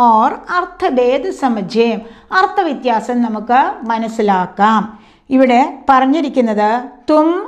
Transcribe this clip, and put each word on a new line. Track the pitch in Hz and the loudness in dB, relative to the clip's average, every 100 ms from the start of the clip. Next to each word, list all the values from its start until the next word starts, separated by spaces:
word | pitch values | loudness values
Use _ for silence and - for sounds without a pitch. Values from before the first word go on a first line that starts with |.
| 240 | 2
ഓർ | 220 254 - - 359 | 4 2 -2 -6 -4
അർത്ഥഭേദ | 359 - 359 254 247 277 381 - | -4 -4 -2 0 0 0 -4 -4
സമജ്യം, | 262 220 180 220 233 208 - - - 370 | -4 -4 -4 0 0 -2 -8 -20 -6 -2
അർത്ഥവ്യത്യാസം | 381 392 339 - 247 220 220 247 233 | 0 0 -2 -2 -2 -2 -2 -2 -2
നമുക്ക് | 214 220 247 339 - 226 | -4 0 2 2 -2 -6
മനസ്സിലാക്കാം. | 226 226 220 208 185 180 - 208 220 214 - - _ - 262 | -6 -4 -2 0 0 -2 0 2 2 -2 -10 -20 _ -2 2
ഇവിടെ | 262 240 294 - - | 4 4 0 -2 2
പറഞ്ഞിരിക്കുന്നത് | 262 262 311 285 269 233 214 214 240 247 - - | 4 4 0 0 -2 -2 0 0 -2 -6 -10 0
തും | 311 320 359 | 2 2 0